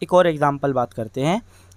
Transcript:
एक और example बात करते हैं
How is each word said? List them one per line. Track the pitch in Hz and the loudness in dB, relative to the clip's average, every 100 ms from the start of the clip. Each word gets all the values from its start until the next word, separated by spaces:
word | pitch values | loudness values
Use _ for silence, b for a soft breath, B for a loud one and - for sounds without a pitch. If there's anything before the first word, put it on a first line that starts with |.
एक | 175 | 0
और | 180 175 | 2 4
example | 151 147 143 143 | 2 -2 0 -2
बात | 127 120 | -2 -4
करते | - 110 131 | -6 -10 -4
हैं | 143 208 - b b | -2 -2 -6 b b